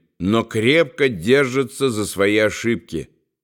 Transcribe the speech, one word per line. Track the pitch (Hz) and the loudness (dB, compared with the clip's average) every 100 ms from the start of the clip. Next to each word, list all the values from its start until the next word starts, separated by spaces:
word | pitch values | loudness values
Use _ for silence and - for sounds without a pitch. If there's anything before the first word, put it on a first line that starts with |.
| _ - | _ -6
"но | 90 113 | -2 0
крепко | 113 113 113 160 156 - 139 | -2 -2 2 2 2 0 -2
держатся | 101 90 135 135 131 123 - 139 | -2 2 2 2 -2 -4 -2 -4
за | 107 98 | -2 -6
свои | 92 98 107 | 0 2 2
ошибки". | 107 - 113 113 - 80 67 _ _ _ | 0 -2 -4 -4 -6 -12 -12 _ _ _